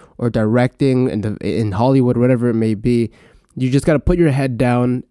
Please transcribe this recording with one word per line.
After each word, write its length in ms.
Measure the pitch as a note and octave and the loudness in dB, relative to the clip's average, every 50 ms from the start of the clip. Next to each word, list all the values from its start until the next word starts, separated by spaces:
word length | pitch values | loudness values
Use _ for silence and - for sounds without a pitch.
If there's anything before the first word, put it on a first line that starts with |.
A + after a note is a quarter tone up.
| - _ _ - | -20 _ _ -6
or 120 | A#2 A#2+ | -4 -4
directing 800 | - A#2 G#2+ G#2+ A#2 B2 B2 B2+ - - C#3+ C3+ B2+ B2+ B2+ B2+ | -2 0 0 0 2 2 0 0 -2 -2 0 0 2 2 0 0
in 120 | D2+ G#2+ | -2 -4
the, 140 | G2+ G#2+ G2+ - | -4 -6 -6 -6
in 300 | - G2+ D#2+ G#2 A2 G2+ | -4 -4 -2 -2 -2 -2
Hollywood, 460 | F#2 G2+ A#2+ C3+ C3+ C3+ B2 B2 A#2 A#2 | -2 0 0 2 2 2 2 2 2 2
whatever 320 | A#2+ B2+ C3 A#2 A#2+ A#2+ | 2 2 2 0 0 0
it 40 | A2+ | 0
may 200 | A2+ A2 A2 A2 | 0 0 -2 -2
be, 340 | G2+ - B2 A#2+ A#2 A2+ G#2+ - - - _ - _ _ _ _ | -2 -2 0 0 0 0 -2 -6 -14 -20 _ -20 _ _ _ _
you 140 | - C3 B2+ | -6 -2 0
just 160 | C3 C#3 - | 0 0 2
gotta 140 | E3+ D#3 C3 | 2 0 2
put 180 | - - F3+ F3 | 2 0 2 2
your 140 | E3+ D3 | 2 2
head 260 | C3 C3+ C3+ C3 A#2+ A2 | 2 0 -2 -2 -2 -2
down 460 | B2+ B2 A#2+ B2 B2 B2+ B2 B2 - _ | 0 0 0 0 0 0 -2 -4 -6 _